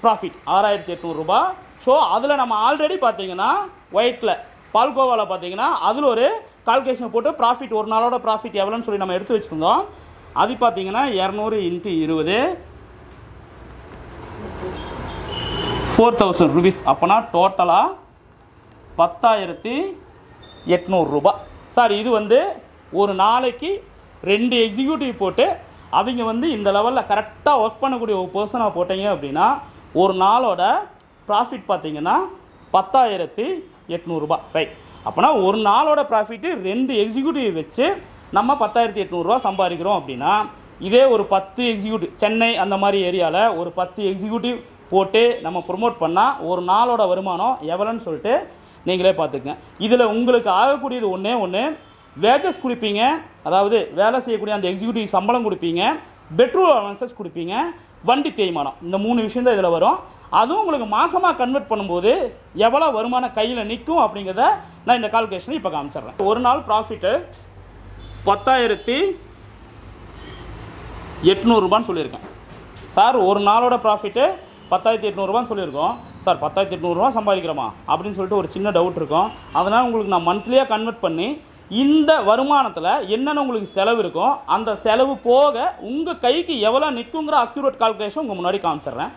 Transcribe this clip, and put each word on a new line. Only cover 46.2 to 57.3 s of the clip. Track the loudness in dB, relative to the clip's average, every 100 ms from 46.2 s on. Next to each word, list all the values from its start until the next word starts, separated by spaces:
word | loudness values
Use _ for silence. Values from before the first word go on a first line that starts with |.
| 2 0
ஒரு | -4 -4
நாளோட | 0 2 2 2 2
வருமானம் | 0 -2 -2 -2 -4 -4
எவ்வளோன்னு | -4 -2 -4
சொல்லிட்டு | -6 -6 0 -2 -2 -18 -20 -12
நீங்களே | -4 2 2 2
பார்த்துக்கங்க. | -2 -4 -8 -12 -14 -6
இதுல | 0 4
உங்களுக்கு | 4 2 4 2 4
ஆகக்கூடியது | 2 4 2 -2 -4 -4 -4
ஒண்ணே | -2 -2
ஒண்ணு, | -2 -2 -4 -6 -16 -20 -20 -2
wages | 2 4 2 -4 -6
கொடுப்பீங்க, | -4 -2 0 0 0 -6 -12
அதாவது | -2 2 2 2 0
வேலை | 0 2 2
செய்யக்கூடிய | -2 -4 -4 -4
அந்த | -4
executive | -4 -4 -4
சம்பளம் | 0 -2 0 0 0
கொடுப்பீங்க, | -4 -4 0 -2 -2 -8 -20 -12 2
petrol | 2 4 4 4
allowances | 2 -8 -10 -10
கொடுப்பீங்க, | -12